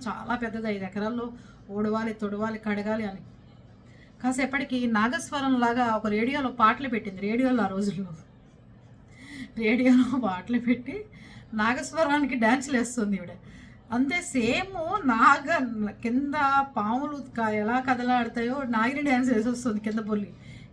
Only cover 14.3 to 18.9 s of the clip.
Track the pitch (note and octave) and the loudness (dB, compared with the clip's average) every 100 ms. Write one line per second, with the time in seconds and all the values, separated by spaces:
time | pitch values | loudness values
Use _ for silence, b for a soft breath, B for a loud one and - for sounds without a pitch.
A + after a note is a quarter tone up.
14.3 | C4 A3 D#4+ F#4+ F#4 D#4+ G4+ C4+ - C#4+ | 0 2 0 -2 -6 -4 0 2 6 6
15.3 | C#4+ C#4+ E4 B3 G#3+ G#3 - A#3 B3+ C#4+ | 6 4 0 0 -2 -4 -4 -2 0 0
16.3 | D4+ C#4 C#4 C4+ A3+ G#3 B3+ D4 C#4+ B3 | 2 4 4 2 -2 0 0 -2 -6 -8
17.3 | - A3 G#3+ G#3 B3+ C4 B3 B3 B3 A3+ | -4 -2 0 0 0 0 0 2 0 0
18.3 | A#3+ A#3+ C#4+ B3 A3+ A#3 | -2 -4 -2 -2 0 0